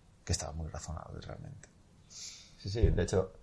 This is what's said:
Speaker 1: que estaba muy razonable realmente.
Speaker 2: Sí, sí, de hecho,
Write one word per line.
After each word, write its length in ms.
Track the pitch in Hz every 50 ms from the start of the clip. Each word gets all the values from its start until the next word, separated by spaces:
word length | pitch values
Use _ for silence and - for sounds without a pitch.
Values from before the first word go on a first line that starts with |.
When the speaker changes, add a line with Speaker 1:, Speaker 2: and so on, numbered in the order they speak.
| - - - - -
Speaker 1:
que 80 | -
estaba 200 | - - 78 78
muy 160 | 76 80 80 76
razonable 520 | - 76 - - 80 - - - - -
realmente. 480 | - - - - - - - - - - - - - - - - - -
Speaker 2:
Sí, 600 | - - - - - - - - - - - 101
sí, 100 | 98 120 - -
de 120 | - -
hecho, 300 | 87 - - 98 - - - -